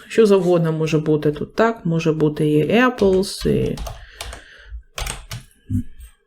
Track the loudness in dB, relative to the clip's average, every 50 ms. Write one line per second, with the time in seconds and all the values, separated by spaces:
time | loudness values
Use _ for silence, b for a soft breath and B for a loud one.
0 | -14 -2 2 4 6 6 6 4 4 4 2 2 2 0 0 -2 0 0 0 0
1 | 2 2 0 2 2 0 -2 -2 -6 -6 -2 0 0 0 0 -2 -4 -2 -2 0
2 | 0 0 0 2 0 0 0 0 0 2 2 2 2 2 2 2 2 2 2 2
3 | 2 2 2 2 0 -2 -6 -4 -2 0 0 0 -2 -2 -4 -6 B B B B
4 | B B B B B B B B B B B B B B B B -18 _ _ -10
5 | -10 -10 -10 -12 -14 -16 -16 -16 -16 -20 _ _ _ -6 -6 -6 -6 -6 -12 -16
6 | -18 -20 -20 _ _